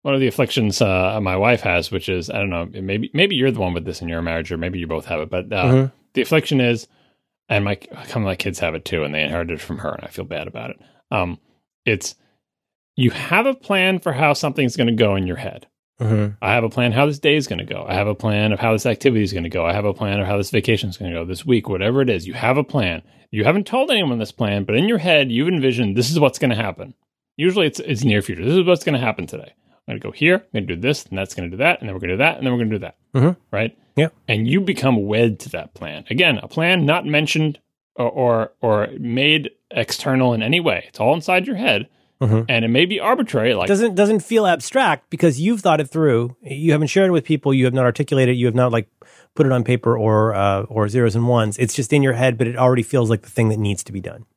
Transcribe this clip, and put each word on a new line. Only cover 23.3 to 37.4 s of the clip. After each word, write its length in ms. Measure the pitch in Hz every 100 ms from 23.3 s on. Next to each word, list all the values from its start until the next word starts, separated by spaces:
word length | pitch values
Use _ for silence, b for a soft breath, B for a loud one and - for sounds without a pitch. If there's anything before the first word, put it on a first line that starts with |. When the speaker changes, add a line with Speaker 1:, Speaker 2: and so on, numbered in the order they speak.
Speaker 1:
You 120 | 107
haven't 240 | 107 185 -
told 240 | 247 311
anyone 260 | 233 160 120
this 140 | 107
plan, 320 | - 107 101
but 120 | 98
in 120 | 110 196
your 100 | 226
head, 320 | 175 156 131
you've 160 | 117 160
envisioned 480 | 175 131 120 110 101
this 120 | 120
is 100 | 165
what's 200 | 135 -
gonna 160 | 139
happen. 380 | 110 107 85 139 - _ _ _
Usually 320 | - 170 190 156
it's, 120 | -
it's 220 | - 117
near 160 | 127 101
future. 240 | - 85
This 100 | 110
is 80 | 180
what's 180 | 175 170
gonna 140 | 170 139
happen 280 | 123 107 87
today. 260 | - - _ _ _ -
I'm 60 |
gonna 60 | 110
go 120 | 104
here, 240 | - 156
I'm 120 | 185 _
gonna 120 | 110 82
do 80 |
this, 300 | 85 120 147
and 120 | - 95
that's 160 | 95
gonna 160 | - 87
do 80 | 95
that, 220 | 151 175
and 80 | 113
then 60 |
we're 60 | 92
gonna 120 | 92
do 40 | 95
that, 200 | 156 -
and 80 |
then 80 | 131
we're 60 | 123
gonna 100 | 110
do 80 | 107
that. 180 | - _ _
Speaker 2:
Mm-hmm. 240 | 135 147 180 _
Speaker 1:
Right? 260 | 104 113 _ _ -
Speaker 2:
Yeah. 120 | 160 _ -
Speaker 1:
And 200 | 110 117
you 140 | 175
become 440 | 190 151 131 117
wed 340 | 101 107 117 107
to 100 | -
that 240 | 85 76
plan. 320 | - 80 76 -
Again, 280 | 117 175 120
a 60 | -
plan 380 | - 170 180
not 200 | 147 165
mentioned 540 | 147 147 151 156